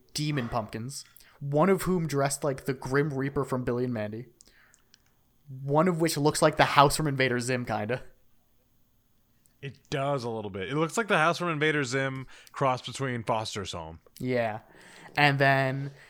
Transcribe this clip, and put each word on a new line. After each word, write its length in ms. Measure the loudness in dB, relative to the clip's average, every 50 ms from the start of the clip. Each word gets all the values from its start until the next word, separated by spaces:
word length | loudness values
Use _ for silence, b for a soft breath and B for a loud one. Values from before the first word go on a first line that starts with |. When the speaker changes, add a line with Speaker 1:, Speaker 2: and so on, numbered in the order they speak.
| _ _ -6
Speaker 1:
demon 340 | -4 -2 -2 -2 -2 -2 -2
pumpkins, 560 | -4 -4 -6 -6 -8 -10 -10 -10 -12 -14 -16 b b b b b b b
one 300 | -6 0 2 4 6 6
of 120 | 4 2
whom 260 | 2 0 0 0 0 0
dressed 340 | 0 0 0 0 0 -2
like 220 | -2 -2 -2 -2 -4
the 100 | -6 -6
Grim 400 | -4 -4 0 2 2 2 2 0
Reaper 300 | -2 -4 -2 -2 -2 -2
from 180 | -2 -2 -2
Billy 220 | -2 -2 -2 -2 -2
and 100 | -2 -2
Mandy, 320 | -4 -4 -6 -8 -10 -14 -16 _ _ b b b b b b b b b b b b b b b b b _ _ _ _ -18 -16 -10
one 240 | -4 0 2 4 4
of 140 | 4 2 2
which 160 | 0 0 0
looks 260 | 2 2 2 2 4
like 140 | 4 4 6
the 80 | 4 4 6 8
house 220 | 6 6 6 6
from 100 | 2 0
Invader 320 | -2 0 0 0 0 0 -2
Zim, 260 | -2 -2 -2 -2 -2
kinda. 380 | -4 -4 -4 -2 -4 -4 -6 -6 -14 -20 _ _ _ _ _ _ _ _ _ _ _ _ _ _ _ _ _ _ _ _ _ _ _ _ _ _ _ _ -16
Speaker 2:
It 140 | -14 -14 -14 -14 _ -6
does 340 | -4 -2 0 0 0 -2 -2
a 60 | -4
little 200 | -6 -6 -6 -6
bit. 180 | -6 -6 -4 -2
It 40 | 0
looks 200 | 0 0 0 0
like 120 | -2 0 2
the 100 | 2 4
house 200 | 4 2 2 0
from 120 | -2 -2
Invader 340 | 0 2 2 2 2 2 0
Zim 420 | 0 -2 -2 -2 -2 -4 -8 -12 B B B B B
cross 280 | B 0 0 0 0 0
between 420 | -4 -10 -8 -6 -4 -4 -4 -4 -2
Foster's 480 | -2 -2 -2 -2 -4 -6 -8 -8 -8
Home. 260 | -8 -10 -10 -12 -14 -18 _ -20 _ -8
Speaker 1:
Yeah. 420 | -4 -2 0 0 0 -2 -4 -6 -12 B B B B B B B B B B
And 220 | 2 4 4 4 4
then 520 | 4 4 4 4 2 0 -2 -4 -8 -10 -12 B B